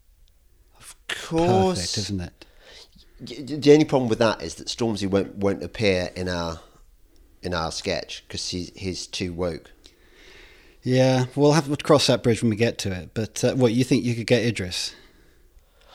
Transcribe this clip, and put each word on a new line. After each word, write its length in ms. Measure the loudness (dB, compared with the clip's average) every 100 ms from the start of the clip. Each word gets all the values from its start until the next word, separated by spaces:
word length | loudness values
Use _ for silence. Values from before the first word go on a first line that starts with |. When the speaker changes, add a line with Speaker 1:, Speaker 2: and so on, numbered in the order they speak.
| _ _ _ _ _ _ _ _
Speaker 1:
Of 180 | -20 -18 -12 -12 -4
course. 520 | 0 4 4 4 2
Speaker 2:
Perfect, 200 | -4 -6
isn't 220 | -4 -6
it? 240 | -8 -14 -20 _ -20 -20 -20 -20 _ -20
Speaker 1:
Y-, 160 | -16 -14 -10
y-, 80 | 2
the 140 | 6
only 120 | 8
problem 240 | 6 2 2
with 100 | 2
that 220 | 2 0
is 120 | -6 -10
that 120 | -10
Stormzy 400 | -4 -2 -2 0
won't, 260 | 0 0 -2
won't 260 | -2 -2
appear 480 | -6 -2 0 2 -2 -6
in 120 | -4
our, 320 | -4 -4 -8 -14 -20 -20 _ _ _ _ _
in 100 | -6
our 160 | -4 -4
sketch 520 | -6 -6 -6 -8 -14 -14
'cause 200 | -10 -8
he's, 200 | -8 -10 -10
he's 300 | -8 -8 -10
too 240 | -8 -6
woke. 380 | -4 -6 -6 -14 _ -20 _ _ _ -20 -20 -20 -20 -20 _
Speaker 2:
Yeah, 440 | 0 4 4 2 0 2
we'll 160 | 4
have 160 | 4 2
to 160 | -2
cross 220 | 4 4 4
that 160 | 2
bridge 200 | 2 2
when 80 | 0
we 60 | 2
get 220 | 0 -2
to 140 | -6
it. 180 | -8 -8
But, 300 | -6 -6 -2
uh, 100 | 0
what, 180 | 2 2
you 100 | 2
think 200 | 2 2
you 100 | 0
could 120 | -4 0
get 140 | 2
Idris? 500 | 2 -2 -6 -6 -8 -12 -20 _ _ _ _ _ _ _ _